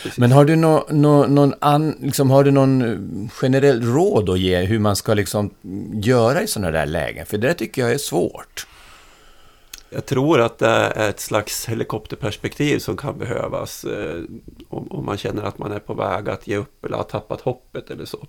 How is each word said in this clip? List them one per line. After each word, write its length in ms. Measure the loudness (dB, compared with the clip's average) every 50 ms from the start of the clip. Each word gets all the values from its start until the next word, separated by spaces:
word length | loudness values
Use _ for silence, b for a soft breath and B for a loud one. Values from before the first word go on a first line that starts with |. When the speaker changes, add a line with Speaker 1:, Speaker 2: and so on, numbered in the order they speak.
| -12
Speaker 1:
precis. 140 | -8 -2 2
Speaker 2:
Men 120 | 4 6
har 140 | 8 8 8
du 100 | 6 6
nå-, 300 | 4 4 4 4 2 2 2
nå-, 360 | 2 4 6 6 6 6 6 6
någon 260 | 6 6 6 4 2 2
an-, 340 | 2 2 2 2 2 0 -2 -4
liksom, 280 | -4 -4 0 2 2 4
har 120 | 6 6 6
du 80 | 6
någon, 300 | 6 4 4 4 4 2
eh, 480 | 2 0 -2 -4 -6 -8 -10 -10 -10 -10
generell 520 | -6 -2 0 2 2 4 4 4 4 2 2 0 2
råd 360 | 2 2 2 2 2 2 2
att 100 | 0 0
ge 220 | 2 2 2 2 2
hur 140 | 0 0 2
man 160 | 2 2 0
ska, 180 | 0 0 0 0
liksom, 360 | 0 0 -2 -2 -2 -4 -4 -6 -10 -14 -12 -10 -10 -10 -8 -6
göra 480 | -2 0 2 4 4 4 4 2 2
i 60 | 0 -2
såna 240 | -4 -4 -2 -2
där 140 | 0 0 -2
lägen? 400 | -2 -2 -4 -4 -4 -6 -8 -8
För 120 | -6 -4 -2
det 160 | 0 -2 -2
tycker 280 | -2 -4 -6 -4 -2
jag 100 | -2 0
är 60 | -2 -2
svårt. 680 | -4 -4 -2 -2 -2 -2 -4 -8 -18 -18 _ -18 -18 -18 b b b b b b b b b b b b b b b b b b b b -20 -20 -20 _
Speaker 1:
Jag 160 | -12 -10 -6
tror 340 | -4 -2 0 2 4 4 4
att 160 | 2 2 0 0
det 100 | 2 2
är 420 | 4 2 2 0 0 0 -2 -2
ett 100 | -2 -4
slags 460 | -6 -4 -2 -2 -2 -2 -6 -8 -6 -6
helikopterperspektiv 1080 | -4 -4 -4 -4 -6 -8 -8 -10 -10 -8 -6 -6 -6 -6 -8 -8 -4 -2 -2 0 0 -2
som 180 | -2 -4 -6 -6
kan 200 | -6 -8 -8 -6
behövas, 680 | -6 -6 -4 -4 -4 -4 -4 -6 -6 -8 -10 -10 -8
eh, 400 | -8 -6 -6 -6 -8 -8 -8 -10 -12 -14 -16 -18 -20 -20 -20 -18 -12
om, 180 | -12 -10 -10 -10
om 140 | -8 -8 -6
man 120 | -6 -6 -6
känner 260 | -6 -6 -6 -6 -6
att 140 | -8 -8 -8
man 140 | -8 -8
är 80 | -8 -10
på 140 | -10 -8 -6
väg 360 | -4 -4 -2 -4 -4 -4 -6
att 180 | -8 -8 -6 -6
ge 100 | -4 -4
upp 280 | -6 -8 _ _ -10
eller 120 | -8 -6 -6
har 60 | -6
tappat 380 | -6 -8 -10 -8 -8 -10 -6
hoppet 480 | -6 -6 -6 -6 _ _ -14 -14 -12 -12
eller 140 | -12 -14 -12
så. 220 | -12 -12 -14 -14